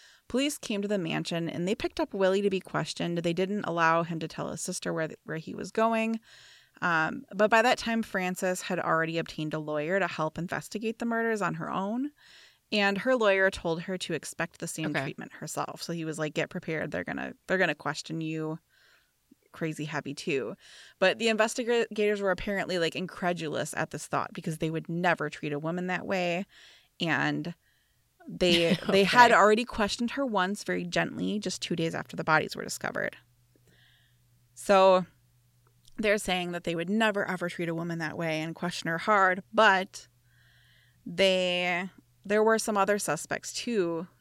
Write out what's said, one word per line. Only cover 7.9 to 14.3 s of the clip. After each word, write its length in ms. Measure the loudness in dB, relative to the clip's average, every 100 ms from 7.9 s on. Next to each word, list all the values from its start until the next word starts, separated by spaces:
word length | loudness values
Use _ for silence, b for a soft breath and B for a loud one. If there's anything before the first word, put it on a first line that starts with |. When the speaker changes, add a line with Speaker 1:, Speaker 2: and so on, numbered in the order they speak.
| -2
Speaker 1:
Frances 600 | -2 -2 -2 -2 -2 -2
had 160 | -4 -2
already 380 | 0 0 0 -2
obtained 340 | -4 -6 -4
a 60 | -4
lawyer 420 | -4 -4 0 0
to 80 | 0
help 300 | -2 -4 -4
investigate 600 | -6 -6 -6 -6 -6 -4
the 60 |
murders 380 | -2 0 0 0
on 100 | -2
her 160 | -4 -6
own. 400 | -4 -4 -4 -6 -8 b b b b _
And 240 | 0 2 2
her 180 | 2
lawyer 360 | 2 4 6 4
told 320 | 2 -2 -2
her 160 | -4 -6
to 160 | -4
expect 440 | -6 -6